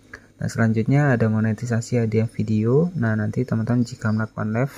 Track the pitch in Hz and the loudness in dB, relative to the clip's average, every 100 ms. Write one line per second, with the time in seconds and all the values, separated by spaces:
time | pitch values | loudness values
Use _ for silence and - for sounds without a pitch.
0 | - - - - - - 113 110 110 139 | -20 -20 -20 -8 -6 0 0 2 2 2
1 | 147 117 110 110 110 107 123 117 - 123 | 4 2 2 2 0 -2 -2 -4 -2 0
2 | 113 110 113 - 107 107 113 139 175 165 | 0 0 0 -2 -2 0 2 2 2 0
3 | 113 107 107 127 127 113 110 123 117 - | 0 0 -2 -2 -2 -2 0 0 0 -2
4 | 110 110 110 - 107 113 135 | -2 -2 -2 -4 -4 -2 -2